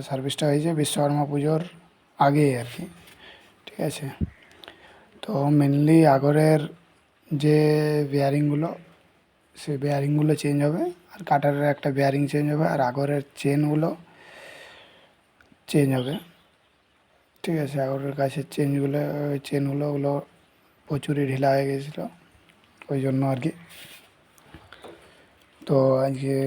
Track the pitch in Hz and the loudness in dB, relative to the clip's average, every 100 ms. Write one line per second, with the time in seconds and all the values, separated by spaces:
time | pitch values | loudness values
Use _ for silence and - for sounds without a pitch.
0 | 135 135 135 - 151 147 160 165 143 - | -6 -6 -6 -2 0 2 0 0 0 0
1 | 143 147 147 143 147 160 175 - - _ | 0 0 -2 -2 0 0 -4 -14 -20 _
2 | _ - 143 147 147 123 120 - - - | _ 0 2 4 2 0 -6 -12 -16 -18
3 | - - - - - _ - - 160 - | -20 -20 -20 -20 -20 _ -16 -6 -6 -6
4 | 139 - - - - - - - - - | -10 -6 -8 -8 -20 -20 -20 -20 -20 -20
5 | _ - - 165 143 147 139 143 147 160 | _ -16 -6 -2 2 4 4 4 6 8
6 | 156 135 139 151 156 151 151 - _ _ | 8 6 4 4 4 4 0 -10 _ _
7 | _ _ - 151 151 151 151 151 151 151 | _ _ -8 -2 2 4 4 2 0 0
8 | 143 143 139 143 147 147 165 - - _ | 0 0 0 2 0 0 -4 -8 -16 _
9 | _ _ _ _ _ - - 139 143 143 | _ _ _ _ _ -14 -8 -4 -2 -2
10 | 143 147 151 147 147 143 147 170 349 - | 0 2 2 2 0 0 0 0 -4 -6
11 | _ - 170 143 143 143 147 143 151 135 | _ -12 -2 0 2 0 0 0 -2 0
12 | 139 139 143 147 147 151 165 160 127 131 | 0 0 0 -2 0 0 0 0 -2 -2
13 | 139 147 - - 139 143 151 151 165 170 | -2 -2 -6 -6 -2 0 0 0 -2 -4
14 | - - - - - - - - - - | -14 -20 -20 -20 -20 -20 -20 -20 -20 -20
15 | _ _ _ _ _ _ - 156 135 131 | _ _ _ _ _ _ -2 0 2 0
16 | 127 175 - _ _ _ _ _ _ _ | -4 -8 -12 _ _ _ _ _ _ _
17 | _ _ _ _ - 160 139 143 131 135 | _ _ _ _ -6 -4 -2 -4 -4 -4
18 | 139 139 135 143 135 - 143 139 139 147 | -6 -2 -2 -4 -6 -2 0 0 0 -2
19 | 147 147 147 143 - 143 139 143 147 143 | -4 -4 -4 -6 -4 -2 -2 -2 -4 -2
20 | 139 143 - _ _ _ _ _ - 143 | -2 -4 -6 _ _ _ _ _ -6 -6
21 | - 143 139 131 139 139 139 139 147 160 | -2 -2 -2 0 2 2 0 -4 -6 -10
22 | 226 - _ _ _ _ _ - - 139 | -12 -12 _ _ _ _ _ -18 -6 -4
23 | 135 135 135 135 160 - - - - - | 0 0 0 -2 -4 -8 -16 -20 -20 -20
24 | - _ _ _ - - - - - - | -20 _ _ _ -20 -20 -20 -20 -20 -20
25 | - - _ _ _ _ - 139 135 131 | -20 -20 _ _ _ _ 0 2 4 2
26 | 135 135 135 135 | 0 -2 -4 -2